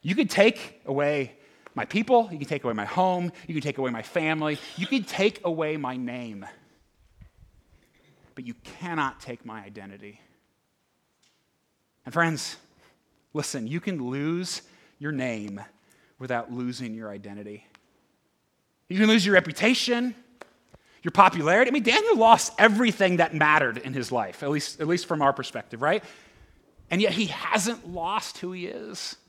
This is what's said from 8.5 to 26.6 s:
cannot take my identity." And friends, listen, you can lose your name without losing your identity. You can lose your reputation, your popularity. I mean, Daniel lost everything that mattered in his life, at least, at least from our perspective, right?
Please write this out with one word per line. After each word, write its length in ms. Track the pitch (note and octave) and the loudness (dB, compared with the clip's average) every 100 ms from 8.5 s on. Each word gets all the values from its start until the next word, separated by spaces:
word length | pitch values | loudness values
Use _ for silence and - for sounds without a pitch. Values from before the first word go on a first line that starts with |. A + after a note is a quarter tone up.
| A#2 | -14
cannot 560 | - - F3 E3 C3+ - | -16 -14 -6 0 0 -2
take 260 | - A#2+ - | -14 -14 -12
my 160 | A2 | -14
identity." 580 | G2+ G#2 G2 G2+ G#2 G#2+ _ _ _ _ _ _ _ _ _ _ _ _ _ _ _ _ _ _ | -14 -16 -16 -16 -18 -20 _ _ _ _ _ _ _ _ _ _ _ _ _ _ _ _ _ _
And 80 | - | -6
friends, 440 | D#3+ E3 D3+ - - _ _ _ _ _ _ _ | 0 0 0 -8 -12 _ _ _ _ _ _ _
listen, 360 | D3+ D3 C#3 A2+ | -8 -6 -6 -6
you 120 | D#3+ | -4
can 240 | G3+ E3+ B2 | -4 -4 -4
lose 520 | C3+ D3 E3+ F3+ - - _ _ _ | -4 -2 -4 -4 -10 -14 _ _ _
your 140 | C#3+ | -6
name 480 | C#3+ B2+ A2+ G#2 G2 G#2 _ _ _ _ _ | -4 -4 -4 -8 -12 -14 _ _ _ _ _
without 340 | B2+ A#2+ A#2 | -6 -4 -4
losing 420 | B2 B2 B2 B2 | -6 -6 -6 -10
your 160 | A2 A2 | -10 -12
identity. 540 | G2+ G#2 G2+ G#2 G#2 _ _ _ _ _ _ _ _ _ _ _ _ _ | -12 -14 -14 -14 -16 _ _ _ _ _ _ _ _ _ _ _ _ _
You 100 | F#3 | 2
can 80 | G#3+ | 6
lose 180 | A3 | 6
your 100 | F#3 | 6
reputation, 800 | F#3+ E3+ D3+ G#3+ B3 - A#3+ B3 A3+ _ _ - _ _ - _ _ | 4 4 0 2 2 2 -2 -2 -8 _ _ -20 _ _ -20 _ _
your 100 | E3+ | -4
popularity. 580 | - F#3+ E3+ D3+ F#3+ B3 | 6 6 6 4 4 4
I 20 | |
mean, 100 | C#4 | 2
Daniel 340 | A3 C4 A4 F#4+ | 2 2 4 6
lost 360 | A3+ A#3 - - | 8 8 6 4
everything 600 | G#3+ G#3 A#3+ F#3 F#3+ F3+ | 4 6 2 4 2 4
that 160 | E3 | 2
mattered 440 | D#3+ D3+ D#3 C3+ A2+ | 4 6 6 4 -2
in 140 | C3 | -6
his 180 | C3 A2+ | -6 -2
life, 320 | B2 G2+ - | -2 -4 -6
at 80 | C#3+ | -4
least, 300 | D3 - - | -2 -4 -6
at 80 | D#3 | -2
least 180 | F3 F3 | -2 0
from 140 | D#3+ | 2
our 100 | C#3 | 2
perspective, 500 | C3+ C3 A#2 - A2+ | 2 -6 -10 -12 -4
right? 200 | C#3+ G3+ - - - _ - _ | 0 0 -4 -20 -20 _ -20 _